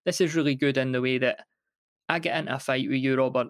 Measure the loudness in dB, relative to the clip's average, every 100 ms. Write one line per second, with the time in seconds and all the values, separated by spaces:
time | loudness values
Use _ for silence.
0 | -4 0 0 2 0 2 2 2 0 0
1 | 0 2 0 -2 -8 _ _ _ _ _
2 | -4 -2 -2 -4 -4 -6 -2 -2 0 0
3 | 2 2 2 0